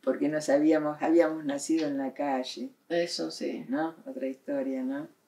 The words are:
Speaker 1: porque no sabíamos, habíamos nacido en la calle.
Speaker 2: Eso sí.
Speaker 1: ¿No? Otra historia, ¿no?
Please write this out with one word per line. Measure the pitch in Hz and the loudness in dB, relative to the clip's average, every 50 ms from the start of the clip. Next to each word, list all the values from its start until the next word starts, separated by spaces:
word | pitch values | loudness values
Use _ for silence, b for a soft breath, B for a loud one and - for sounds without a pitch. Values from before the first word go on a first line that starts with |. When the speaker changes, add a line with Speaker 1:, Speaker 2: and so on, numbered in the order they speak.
Speaker 1:
porque | - 262 262 - 143 147 | 0 0 0 2 2 0
no | 156 302 | 0 0
sabíamos, | 302 - - 143 151 156 160 156 151 147 147 - | 2 4 4 6 6 6 6 4 4 0 -2 -2
habíamos | 151 151 165 170 170 156 160 160 151 | 2 4 6 6 6 6 2 -2 -4
nacido | 139 139 143 - - 160 160 156 143 | -4 -4 -4 0 0 2 2 2 0
en | 139 135 | -2 -2
la | 135 131 - | -4 -4 -4
calle. | - 143 143 135 131 127 - - - 127 135 - _ _ _ | -2 -2 0 0 -2 -2 -6 -8 -10 -10 -10 -12 _ _ _
Speaker 2:
Eso | 165 170 175 170 - - 165 160 | 0 0 0 0 -2 -4 -6 -6
sí. | - - - - 254 - - - | -6 -6 -6 -6 -6 -6 -6 -4
Speaker 1:
¿No? | 254 294 320 330 320 - - | -2 -2 -2 -4 -6 -10 -14
Otra | 269 262 262 262 269 | -12 -8 -6 -6 -6
historia, | 269 - _ - 285 139 131 135 135 131 127 | -6 -8 _ -6 -4 -2 -2 -2 -4 -4 -4
¿no? | 131 - 143 - 339 _ _ _ | -4 -4 -6 -8 -10 _ _ _